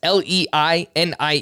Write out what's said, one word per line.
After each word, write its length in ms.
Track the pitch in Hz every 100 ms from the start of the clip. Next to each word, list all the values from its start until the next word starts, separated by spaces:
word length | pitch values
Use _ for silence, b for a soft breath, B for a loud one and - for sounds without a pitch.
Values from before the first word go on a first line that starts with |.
L 180 | 165 190
E 220 | - 185 -
I 340 | 151 156 170 - 156
N 200 | 175 -
I 180 | 151 151